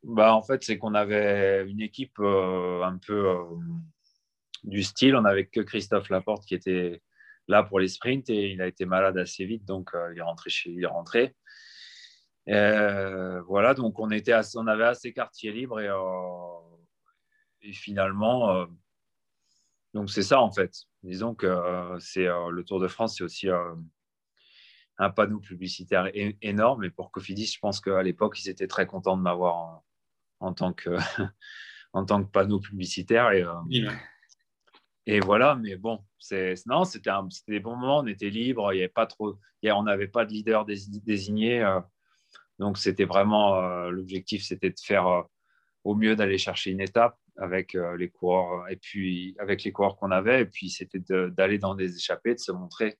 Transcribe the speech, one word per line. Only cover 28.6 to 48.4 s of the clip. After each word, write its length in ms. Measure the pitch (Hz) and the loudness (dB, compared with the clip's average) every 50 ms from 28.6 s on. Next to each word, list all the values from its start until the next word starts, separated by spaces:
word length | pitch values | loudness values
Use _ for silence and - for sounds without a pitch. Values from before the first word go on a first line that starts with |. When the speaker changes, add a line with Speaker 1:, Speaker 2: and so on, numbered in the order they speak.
| 95 | -6
Speaker 1:
très 200 | 92 - - 95 | -4 -2 -2 -2
contents 300 | 92 - 95 92 95 95 | -2 -4 -4 0 0 0
de 60 | 95 | 2
m'avoir 340 | 92 90 90 90 90 87 85 | 2 0 0 2 2 0 0
en, 280 | 85 85 82 80 76 _ _ _ _ _ _ _ _ _ _ _ _ | 0 -6 -10 -14 -20 _ _ _ _ _ _ _ _ _ _ _ _
en 120 | 92 92 | -8 -8
tant 200 | 90 - 92 92 | -4 -2 -2 -2
que, 180 | 87 - - 90 | -2 -4 -4 -2
<laughs> 460 | 87 90 - - - - 98 98 - _ - - - - - - - - - _ | -2 -2 -2 -4 -4 -4 -6 -6 -6 _ -20 -20 -18 -18 -18 -20 -20 -20 -20 _
en 120 | - 95 98 | -6 -4 0
tant 180 | 98 107 101 | 2 0 0
que 80 | 98 101 | 0 2
panneau 300 | - 101 98 101 104 98 | 2 2 2 4 0 -2
publicitaire. 720 | 101 101 101 98 92 87 - 95 90 - 113 117 123 117 | -2 -6 -8 -8 -8 -6 -6 -8 0 2 4 4 6 6
Et, 100 | 101 95 | 6 4
euh, 100 | 87 87 85 85 85 | 2 2 -4 -8 -8
Speaker 2:
Oui, 200 | 85 127 123 110 | -2 -2 -2 0
ouais. 80 | 104 98 - - - - _ _ _ _ _ _ _ _ _ _ _ _ - _ _ _ _ _ | -2 -6 -8 -12 -18 -20 _ _ _ _ _ _ _ _ _ _ _ _ -20 _ _ _ _ _
Speaker 1:
et 160 | 110 107 104 | 0 2 2
voilà, 340 | 92 92 104 110 127 147 143 | 4 6 6 6 8 6 4
mais 220 | 123 113 104 98 | 2 -2 -8 -8
bon, 260 | 92 98 113 113 - 101 _ _ _ | -6 -4 -4 -4 -4 -8 _ _ _
c'est, 360 | - - 101 95 92 92 92 92 - | -12 -6 -4 -2 -2 -2 -2 -4 -4
non, 180 | 113 127 165 185 | -2 0 0 0
c'était 260 | 185 - - - 110 | 0 -4 -6 -2 -2
un, 180 | 98 98 95 92 | -2 0 -2 -6
c'était 220 | - - _ - | -12 -14 _ -6
des 80 | 107 104 | -6 -4
bons 160 | 98 113 120 | -4 -6 -8
moments, 220 | 123 127 131 143 147 | -4 0 2 2 2
on 80 | 139 | 2
était 240 | 113 101 98 107 101 | -2 -6 -6 -6 -6
libre, 420 | 98 113 117 127 131 113 104 101 | -4 -2 -2 -2 -2 0 0 0
il 60 | 95 92 | 0 0
y 20 | |
avait 80 | 90 92 | -2 -2
pas 180 | _ - 113 | _ 0 -2
trop, 320 | 110 - _ 107 104 95 98 _ _ _ _ | -2 -2 _ -6 -6 -6 -8 _ _ _ _
il 40 | - | 0
y 20 | 107 | 2
a, 80 | 104 | 2
on 60 | 101 | 2
n'avait 260 | 107 107 101 98 101 98 | 2 2 0 0 -2 -2
pas 160 | - 120 113 | 0 -2 -2
de 80 | 104 | 0
leader 320 | 107 107 107 113 113 107 107 | -4 -6 0 2 2 2 2
dési-, 380 | 104 104 101 101 101 101 107 | -2 -6 -8 -8 -12 -14 -10
désigné, 600 | 104 113 107 98 95 101 107 107 110 117 120 120 | -4 -2 -2 -2 -2 -4 -2 0 0 2 2 2
euh, 180 | 113 98 95 92 87 _ _ _ _ _ _ _ _ _ _ - _ _ _ - | 2 2 2 0 -2 _ _ _ _ _ _ _ _ _ _ -20 _ _ _ -6
donc 180 | 98 104 98 | -4 -4 -4
c'était 280 | - - 101 92 - 98 | 0 -2 -2 2 2 0
vraiment, 500 | - 90 98 98 107 107 107 104 101 98 | 2 4 4 4 6 4 4 6 4 4
euh, 360 | 92 92 90 90 90 87 87 | 2 0 0 -2 -4 -4 -4
l'objectif, 540 | 90 92 92 92 95 95 92 - - 98 98 | -6 -6 -8 -6 -8 -8 -6 -6 -8 -8 -6
c'était 260 | - 92 92 - 95 | -8 -8 -2 -2 -4
de 100 | 92 - | -4 -4
faire, 260 | - - 104 95 90 | -4 0 2 2 4
euh, 160 | 92 90 87 85 _ _ _ _ _ _ _ _ _ _ _ _ | 4 2 0 0 _ _ _ _ _ _ _ _ _ _ _ _
au 100 | 104 104 | -2 0
mieux 220 | 107 110 110 110 | 2 4 4 4
d'aller 220 | 107 107 98 98 95 | 4 2 2 2 0
chercher 340 | - 98 87 - - 98 | -2 -2 -4 -4 -4 -4
une 80 | 92 95 | -4 -4
étape 360 | 98 95 - 117 117 120 - _ _ _ _ | -4 0 4 4 4 4 2 _ _ _ _
avec, 400 | - 98 90 90 95 92 - - | -8 -6 -2 -2 -2 -2 -2 -4
euh, 200 | 92 87 87 87 | -4 -4 -4 -4
les 140 | 87 90 87 | -4 -6 -6
coureurs, 580 | _ _ - 90 90 92 | _ _ 0 2 4 4